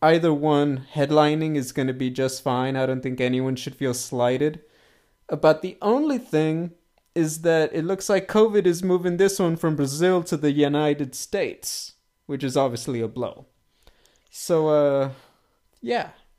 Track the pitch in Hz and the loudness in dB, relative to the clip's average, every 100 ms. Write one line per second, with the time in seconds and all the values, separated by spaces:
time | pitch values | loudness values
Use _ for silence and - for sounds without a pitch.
0 | 156 165 165 147 151 147 147 135 135 151 | 4 4 4 2 2 2 2 -2 -6 -4
1 | 139 151 151 156 160 151 127 - 131 127 | 2 4 4 2 -2 -2 -4 -4 -4 -2
2 | 127 127 131 131 139 123 131 135 131 131 | -4 -2 -2 -2 -2 -2 -2 -2 -2 -2
3 | 131 127 127 127 131 123 - - 135 - | -4 -2 -2 0 -2 -4 -8 -6 -4 -4
4 | - 127 123 127 151 160 - _ _ _ | -6 0 0 2 0 -2 -12 _ _ _
5 | _ _ - 151 - - 185 - 208 254 | _ _ -10 2 2 2 -2 -4 0 2
6 | 311 262 - 156 156 160 170 - _ _ | 0 -2 -2 -2 0 -2 -6 -12 _ _
7 | _ 170 156 156 165 165 156 165 165 190 | _ -2 -2 0 2 2 2 -2 -4 -4
8 | - 196 190 214 220 208 180 170 185 180 | 0 0 2 4 4 4 2 0 0 0
9 | 180 175 196 196 175 165 165 151 139 139 | 0 2 2 2 0 0 0 0 -2 0
10 | 180 180 170 160 151 143 143 147 151 143 | 2 2 0 -2 0 2 2 2 0 -2
11 | 139 - - 202 135 - - - - - | -4 -8 -6 -4 -4 -6 -10 -10 -12 -20
12 | _ _ - 139 135 139 135 117 - 120 | _ _ -10 -6 -2 0 0 -2 -6 -6
13 | 110 123 113 - - _ _ _ _ _ | -6 -6 -8 -10 -20 _ _ _ _ _
14 | _ _ _ - - 165 156 151 143 139 | _ _ _ -14 -2 0 4 4 4 2
15 | 135 131 _ _ _ _ _ _ 233 240 | -2 -6 _ _ _ _ _ _ -6 -4
16 | 160 - _ | -6 -12 _